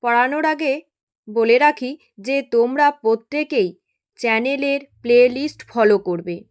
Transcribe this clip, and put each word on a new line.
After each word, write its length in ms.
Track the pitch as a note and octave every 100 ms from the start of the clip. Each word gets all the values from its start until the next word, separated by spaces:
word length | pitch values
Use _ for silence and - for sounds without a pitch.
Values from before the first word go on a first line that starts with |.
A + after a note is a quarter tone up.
পড়ানোর 420 | A#3+ A#3 B3+ D4 D#4
আগে 260 | D4+ D#4 C#4+ _ _ _ _ -
বলে 280 | G#3+ A3+ A#3+
রাখি 320 | D4 D4 B3+ D4 _ -
যে 180 | G3+ C#4 A#3+
তোমরা 360 | A#3 A#3+ C4+ C#4+ C#4+
প্রত্যেকেই 680 | A3 A3+ _ D4 D4+ C#4+ F#3 F3 _ _ _ _
চ্যানেলের 640 | A#3 A3 B3 C#4 C#4 C#4 C#4 _
প্লেলিস্ট 600 | A#3 A#3+ B3 B3 D4 - -
ফলো 280 | A#3 G#3+ G3+
করবে। 380 | G3 F3 F3 E3+ -